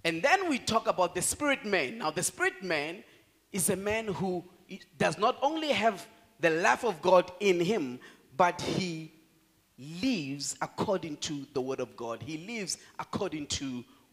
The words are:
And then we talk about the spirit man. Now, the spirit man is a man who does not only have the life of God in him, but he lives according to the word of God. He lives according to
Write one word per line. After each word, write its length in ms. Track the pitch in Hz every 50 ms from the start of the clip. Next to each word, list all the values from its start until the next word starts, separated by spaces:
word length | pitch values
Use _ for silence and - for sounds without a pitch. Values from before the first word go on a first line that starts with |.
| -
And 180 | 170 165 165
then 260 | 175 277 359 392 381 339
we 100 | 277 226
talk 280 | - - 220 226 -
about 280 | 226 185 180 180 175 -
the 80 | 180
spirit 440 | 170 - - - 294 285 269 - -
man. 320 | 214 196 175 143 127 220 226
Now, 140 | 233 156
the 100 | 151 180
spirit 400 | 175 - - - 349 381 370 -
man 420 | 190 180 165 147 143 156 175 214 - - - _ _ _ _ _ _ _
is 160 | - 196 156 -
a 80 | 190
man 300 | 185 196 208 214 226 226
who 380 | 214 175 - 185 190 180 170 165 - - - - - 190 190 - _ _
does 220 | 135 202 175 156 -
not 180 | 208 254 - -
only 300 | 254 285 320 320 311 294
have 340 | 247 196 208 226 202 180 - - - - - _ _ -
the 100 | 147 165
life 340 | 160 165 190 226 247 - -
of 180 | 226 185 151
God 280 | - 180 185 175 - - - -
in 200 | 208 202 180 175
him, 400 | 175 175 226 208 143 127 123 123 - - - - _ _ -
but 240 | 135 180 180 170 -
he 520 | - - - - 190 180 165 160 160 156 - - _ _ _ _ _ _ _ _ _ _ _ -
lives 800 | 127 147 165 180 220 269 247 185 143 135 139 143 139 - - -
according 560 | 156 - - - - - 196 180 175 165 147
to 300 | - - - 156 143 135 - -
the 60 | 135
word 200 | 127 131 135 127
of 160 | 127 110 107
God. 260 | - 120 117 113 113
He 140 | 110 135 160
lives 400 | 156 170 202 240 226 196 - - - - - - -
according 480 | - - - - 208 180 - 156 147
to 360 | - - - 139 135 127 123 113 - - _ _ _